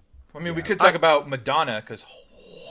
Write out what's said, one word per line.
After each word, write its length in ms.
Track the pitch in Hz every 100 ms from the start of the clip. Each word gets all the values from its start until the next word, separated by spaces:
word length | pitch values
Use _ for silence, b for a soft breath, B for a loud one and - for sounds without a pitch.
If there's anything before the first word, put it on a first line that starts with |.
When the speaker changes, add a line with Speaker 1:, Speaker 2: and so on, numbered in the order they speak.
| _ - -
Speaker 1:
I 60 | 147
mean, 140 | 170 165
we 60 |
Speaker 2:
yeah. 40 | 160
Speaker 1:
could 140 | 190
talk 140 | 180
Speaker 2:
I 20 | 170
Speaker 1:
about 320 | 165 147 147
Madonna, 520 | 135 117 147 147 107
'cause, 240 | - 113 - - - - - - -